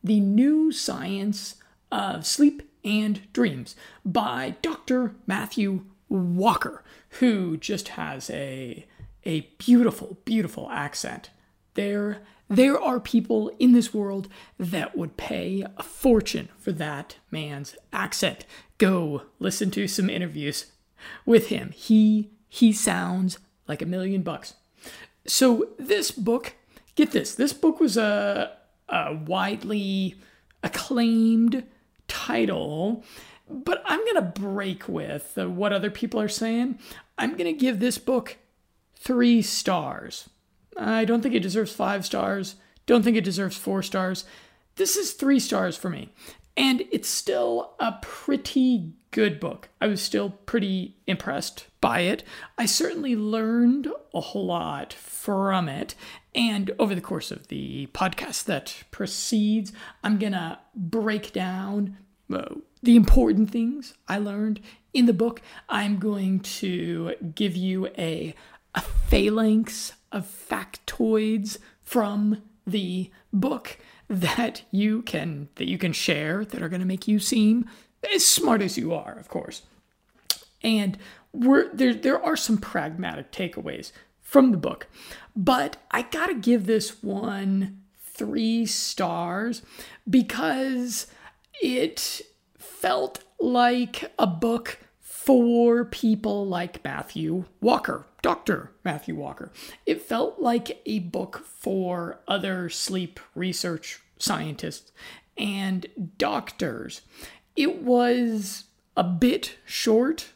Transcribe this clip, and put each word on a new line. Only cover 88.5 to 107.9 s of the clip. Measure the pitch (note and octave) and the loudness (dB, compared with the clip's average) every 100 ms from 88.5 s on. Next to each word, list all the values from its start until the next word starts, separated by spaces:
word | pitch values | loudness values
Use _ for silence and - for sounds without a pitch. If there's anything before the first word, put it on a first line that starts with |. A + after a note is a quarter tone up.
| A3+ | 0
stars | A3 - - - F3+ E3+ E3+ F3+ A3+ A#3 - - - - - | 0 -2 -4 -2 -2 -2 -4 -4 -4 -6 -10 -20 -20 -14 4
because | B3+ - - D#4+ C4 C4 B3+ B3 - - - - _ _ C#5+ | 4 4 -2 -2 0 -2 -2 -4 -6 -8 -16 -20 _ _ -4
it | F4 B3+ D#4+ - - - - _ _ _ | 0 0 -2 -2 -8 -8 -14 _ _ _
felt | - - - - C4 - - _ | -20 -4 0 0 -2 -6 -20 _
like | C#4+ B3 A#3+ B3 B3 - - - | 0 4 4 4 -2 -6 -10 -2
a | - | 0
book | E3 A3+ A#3 - - - _ | 0 -2 -2 -4 -14 -18 _
for | - - - C4 A#3+ A#3 A#3+ A#3 | -18 -6 6 6 8 6 6 4
people | F#3 - A3 G#3+ G#3+ G3+ G3 | 0 0 2 2 0 -2 -2
like | F3 F3 - | -4 -6 -8
Matthew | C#3 C#3+ - - D#3+ F3 F3+ _ | -8 -8 -8 -6 -2 -4 -6 _
Walker, | - - - - - _ | 2 2 0 -8 -10 _
Doctor | - E3+ - F#3 - _ | -2 0 -2 -4 -4 _
Matthew | F3+ D3+ - | -8 -6 -6
Walker. | D#3 C#3+ C#3+ - - - - | -8 -8 -12 -16 -16 -20 -10
It | - E4 | -4 -4
felt | - A#3 F4 A4 | -2 -2 -2 -2
like | C4 A#3 A#3 - - | 0 0 -2 -12 -6
a | G#3+ | -4
book | F3 F#3+ F#3+ - - | -4 -6 -6 -10 -18
for | - - F#3+ F3+ F3+ E3+ - - | -10 -4 -2 -2 -4 -6 -10 -4
other | G3 F#3+ F#3 F3 | -4 -2 -4 -6
sleep | - - F#3 E3+ - - | -6 -4 -4 -6 -10 -16
research | - F#3 E3+ F3+ D#3+ - - _ _ | -6 -6 -4 -4 -6 -10 -16 _ _
scientists | - G#3 D#3 C#3+ D#3 D#3 _ _ - - _ - | -4 -2 -4 -6 -8 -10 _ _ -20 -20 _ -6
and | G#3 G3 F#3+ F#3 - - F3 _ | -4 -4 -4 -4 -6 -10 -12 _
doctors. | - G#3 - - D#3 A#2 B1+ - _ - - - _ - | -2 -2 -6 -6 -6 -6 -10 -14 _ -20 -20 -20 _ -2
It | C#4+ - | -2 -2
was | C4 | 2